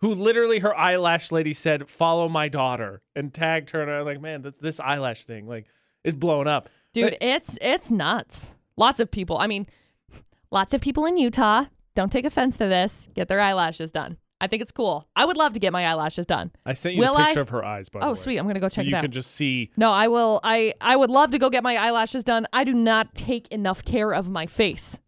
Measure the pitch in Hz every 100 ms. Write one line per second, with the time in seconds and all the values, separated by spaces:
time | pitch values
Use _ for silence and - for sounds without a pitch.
0 | 214 190 214 233 233 220 202 160 180 180
1 | 170 170 - 165 156 147 165 147 143 -
2 | 165 165 170 160 151 143 131 123 104 98
3 | _ 147 143 156 160 160 139 160 147 147
4 | 147 143 156 151 139 139 151 151 135 143
5 | 131 113 - 110 110 117 107 _ _ _
6 | - 143 170 147 143 143 - _ _ 233
7 | 233 - 247 285 - - 240 330 - 214
8 | 151 214 - - - - _ - 233 -
9 | 233 208 180 165 208 202 202 _ _ _
10 | _ - _ _ _ - - 277 285 285
11 | 320 359 240 247 214 220 277 _ _ -
12 | 190 254 277 - 254 - 202 185 196 -
13 | - - 180 196 202 190 165 165 160 156
14 | 135 170 _ _ 190 220 220 - 214 151
15 | - 185 311 330 302 214 185 180 170 160
16 | 151 - 175 151 175 - - 131 175 185
17 | 247 294 302 302 123 120 101 104 95 101
18 | 196 226 262 208 202 196 190 - 139 147
19 | 151 127 - - 143 127 113 - 220 196
20 | 226 233 226 214 226 226 220 - - 262
21 | 247 269 302 262 262 254 247 226 226 233
22 | 220 262 240 226 226 247 269 240 226 220
23 | 220 - - 233 - 214 202 190 - 226
24 | 214 175 180 185 165 - 202 - - -